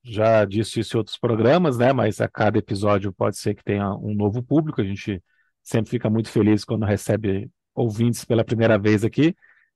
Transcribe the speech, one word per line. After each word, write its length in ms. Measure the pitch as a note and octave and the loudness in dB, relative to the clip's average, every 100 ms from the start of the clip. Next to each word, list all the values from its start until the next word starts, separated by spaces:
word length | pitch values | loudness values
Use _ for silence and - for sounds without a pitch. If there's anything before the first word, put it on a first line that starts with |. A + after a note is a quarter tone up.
já 440 | B2 G#2+ A2 A2+ | -10 0 4 4
disse 340 | G2+ G2+ G#2 - | 2 0 -4 -4
isso 180 | G#2+ A#2 | -4 -4
em 20 | |
outros 200 | G#2+ - | -4 -4
programas, 580 | A#2+ A2+ A2+ E3 F3 A#2+ | -2 2 4 4 2 2
né? 160 | A#2+ | 2
Mas 280 | C3 G#2+ G2+ | 2 0 -2
a 80 | G#2+ | -4
cada 280 | - G#2+ A2 | 0 0 0
episódio 560 | - G2+ G#2 G2+ G2+ | -2 -2 0 0 -2
pode 240 | F2+ G#2+ F#2+ | -4 -4 -2
ser 180 | - G#2 | -6 -6
que 80 | |
tenha 280 | - G2+ G2+ G#2 | -4 -2 -2 -6
um 180 | G#2+ | -6
novo 280 | G#2+ G#2 A2+ | -2 -2 -2
público. 360 | B2 C#3+ D#3 C#3 | 0 0 0 -4
A 40 | |
gente 360 | G2 G2 - F#2+ _ _ _ _ | -4 -4 -6 -8 _ _ _ _
sempre 300 | - A#2 G#2+ | -4 -2 -2
fica 180 | B2 A2 | -4 -2
muito 200 | A2 G#2+ | -2 -2
feliz 360 | - G#2 G#2+ | 2 4 2
quando 220 | - A2+ G#2 | 0 -4 -2
recebe 640 | G2+ - G#2+ G#2+ F#2+ - _ _ | -2 -2 -2 -2 -4 -8 _ _
ouvintes 500 | - A#2+ G#2 A#2 A#2 | -4 -4 0 -2 -2
pela 200 | - A2+ | -2 0
primeira 340 | A2 A2+ A2+ A2 | 0 2 2 4
vez 240 | G2+ G#2 | 4 2
aqui. 320 | G#2+ - D3+ - _ _ _ | 2 0 0 0 _ _ _